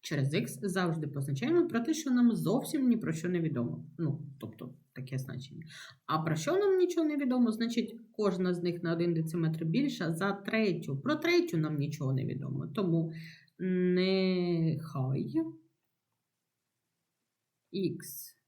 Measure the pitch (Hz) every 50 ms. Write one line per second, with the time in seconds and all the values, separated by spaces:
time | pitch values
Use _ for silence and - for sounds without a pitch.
0 | - - 165 143 135 135 143 190 247 - - - - 196 175 190 180 170 160 165
1 | 156 143 - 139 135 147 139 - 226 277 339 349 330 - - 233 240 - 311 -
2 | - 269 247 247 247 233 214 175 160 156 202 277 - - - 294 262 247 226 -
3 | 151 151 160 - - 180 180 175 160 151 139 123 120 - - - - - - -
4 | 170 151 - - - - - - - - - - - - - - _ _ _ -
5 | 139 131 139 131 - - - - - - - 165 160 - - - - - - _
6 | _ - - 160 160 160 156 156 - 277 339 381 415 392 381 370 359 349 349 339
7 | 320 302 294 285 285 247 254 254 240 220 214 220 233 226 - 240 220 - - -
8 | - - _ - 214 202 180 180 185 180 180 170 170 175 165 165 - 170 170 165
9 | 175 175 170 160 160 - - 175 165 160 160 - 170 160 170 240 294 277 240 -
10 | 185 156 165 160 196 202 196 196 - - - 220 220 208 170 160 - - 139 139
11 | - - 302 302 - 339 349 349 339 - - 165 156 156 156 143 139 - - -
12 | 143 131 135 131 - - - - 135 131 135 135 - - - - 196 175 165 165
13 | 165 160 - - - - - - - _ _ _ 170 185 185 180 180 180 180 180
14 | 185 190 190 190 190 185 185 180 180 175 175 165 165 160 - - - - - 139
15 | 131 131 135 - - - - 320 320 320 - - _ _ _ _ _ _ _ _
16 | _ _ _ _ _ _ _ _ _ _ _ _ _ _ _ _ _ _ _ _
17 | _ _ _ _ _ _ _ _ _ _ _ _ _ _ - - 190 165 165 -
18 | - - - - - - - _ _